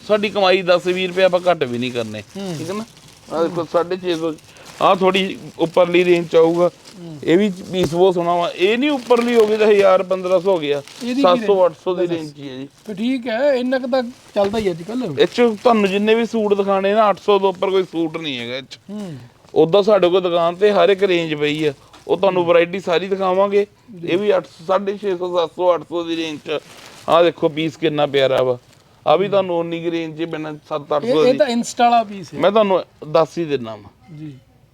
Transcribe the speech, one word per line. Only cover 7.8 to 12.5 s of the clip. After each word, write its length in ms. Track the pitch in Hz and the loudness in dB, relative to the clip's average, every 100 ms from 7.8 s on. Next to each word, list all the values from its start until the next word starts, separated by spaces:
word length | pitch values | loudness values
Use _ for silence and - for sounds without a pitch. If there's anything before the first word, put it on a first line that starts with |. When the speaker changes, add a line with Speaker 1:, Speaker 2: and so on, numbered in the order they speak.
| 170 | -2
Speaker 1:
ਬਹੁਤ 200 | 170 190 | 2 2
ਸੋਹਣਾ 220 | 180 170 175 | 2 0 0
ਵਾ। 140 | 170 | -2
ਇਹ 280 | - 185 233 | 0 0 2
ਨਹੀਂ 140 | 285 | 0
ਉੱਪਰਲੀ 440 | 285 233 240 240 233 | -2 0 0 2 2
ਹੋ 120 | 214 | 2
ਗਈ 100 | 214 | 2
ਤਾਂ 100 | 214 | 4
ਹਜ਼ਾਰ 360 | 202 196 185 | 4 4 4
ਪੰਦਰਾਂ 360 | 185 185 180 185 | 2 -4 0 0
ਸੌ 120 | 180 | 2
ਹੋ 80 | 185 | 0
ਗਿਆ। 220 | 147 143 139 - | 0 -4 -6 -12
Speaker 2:
ਇਹਦੀ 100 | 240 | -6
ਕੀ 80 | 247 | 0
Speaker 1:
ਸੱਤ 240 | 277 247 208 | 2 2 2
ਸੌ, 100 | 196 | 2
Speaker 2:
ਰੇਂਜ? 100 | 180 | 2
Speaker 1:
ਅੱਠ 80 | 160 | 0
ਸੌ 120 | - 180 | -6 -4
ਦੀ 80 | |
Speaker 2:
ਅੱਛਾ। 120 | 175 165 | -2 -4
Speaker 1:
ਰੇਂਜ 160 | 151 | -8
'ਚ 80 | 147 | -14
ਹੀ 100 | |
ਹੈ 80 | 139 | -14